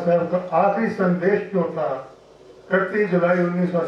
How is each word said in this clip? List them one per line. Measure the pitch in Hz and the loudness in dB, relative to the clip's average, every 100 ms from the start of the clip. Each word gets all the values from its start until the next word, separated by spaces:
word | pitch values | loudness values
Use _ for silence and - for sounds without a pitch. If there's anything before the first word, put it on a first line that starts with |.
| 175 | 2
صاحب | 170 160 | 2 2
کا | 180 - | -2 0
آخری | 165 196 202 220 - | 2 2 2 -2 0
سندیش | 185 175 180 202 - | 0 2 2 0 0
جو | 190 160 | -2 -2
تھا، | 160 147 131 - - - - - - - | -2 -4 -6 -10 -20 -20 -20 -20 -20 -2
اکتیس | 185 190 214 202 | -2 0 -2 0
جولائی | 175 175 180 | 2 2 2
انیس | 175 180 175 | 0 0 0
سو | 170 | 0